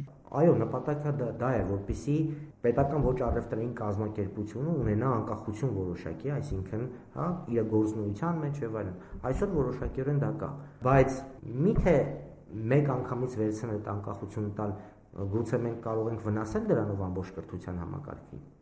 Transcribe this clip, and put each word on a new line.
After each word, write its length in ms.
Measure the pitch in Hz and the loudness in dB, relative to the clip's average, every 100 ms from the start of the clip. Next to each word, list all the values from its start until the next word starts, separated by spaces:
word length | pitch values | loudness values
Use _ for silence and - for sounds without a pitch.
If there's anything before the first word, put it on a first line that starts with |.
| 139 - - | -4 -12 -4
Այո, 200 | 135 170 113 | 4 6 6
նպատակը 520 | 110 123 139 147 147 | 4 0 -2 -2 0
դա, 120 | 123 117 104 | 0 -2 0
դա 100 | 123 | 0
է, 40 | 120 92 | 2 2
որպեսզի 460 | 98 - 113 139 151 151 - - - | -2 -2 -4 0 2 0 -2 -10 -2
պետական 400 | 120 127 139 151 | 2 4 4 4
ոչ 80 | 123 127 | 2 4
առևտրային 520 | 120 120 - 110 120 113 | 2 0 0 -2 -2 -2
կազմակերպությունը 920 | 107 101 107 107 95 107 101 117 151 160 | -2 0 -2 -2 -4 -4 -6 -4 -2 0
ունենա 300 | 107 104 131 | 2 2 2
անկախություն 600 | 113 107 104 - 101 135 101 | 2 0 -4 -6 -2 0 0
որոշակի, 560 | 90 87 - 85 135 | -2 -4 -6 -6 -4
այսինքն, 480 | 139 - 95 95 110 127 - - | -4 -4 -4 -4 -4 -6 -8 -12
հա, 120 | 127 165 175 - | -6 -4 -4 -2
իր 140 | 113 107 | 0 2
գործունեության 680 | 110 107 110 101 101 170 165 | 4 4 0 -4 -2 -2 0
մեջ 160 | 147 143 | -2 -2
և 140 | 117 110 | -4 -4
այլն։ 160 | 98 90 - - 123 | -6 -8 -12 -6 -2
Այսօր 220 | 139 202 | 0 0
որոշակիորեն 640 | 165 123 131 123 - 131 143 | 2 0 0 -4 -2 0 2
դա 80 | 110 107 | 0 -2
կա, 80 | - - - - 127 | -6 -8 -14 0 6
բայց 320 | 135 131 - - - - 120 180 | 8 8 4 -6 -12 -8 2 4
միթե 260 | - 190 143 107 - - - - 107 113 | 6 6 6 4 -2 -12 -18 -12 -4 4
մեկ 180 | 139 143 127 | 4 4 2
անգամից 420 | 127 123 127 107 | -2 -2 -2 0
վերցնել 320 | 107 107 120 107 | 0 0 -2 -4
այդ 160 | 107 | -4
անկախությունը 580 | 104 104 104 98 113 104 101 | -4 -4 -8 -6 -4 -4 -2
տալ, 160 | 104 101 - - - | -4 -4 -10 -20 -16
գուցե 440 | - 98 107 120 123 | -8 -2 0 2 0
մենք 140 | 117 113 | 0 -4
կարող 280 | 113 110 113 | -2 -2 0
ենք 120 | 110 | -2
վնասել 400 | 107 107 110 214 214 | -2 -2 0 -2 2
դրանով 360 | 135 104 98 | 2 2 -2
ամբողջ 240 | 95 90 87 | -2 -4 -6
կրթության 420 | - - 90 92 90 | -8 -10 -10 -8 -6
համակարգին։ 640 | 87 95 - - - 139 - - | -6 -8 -10 -12 -14 -16 -16 -20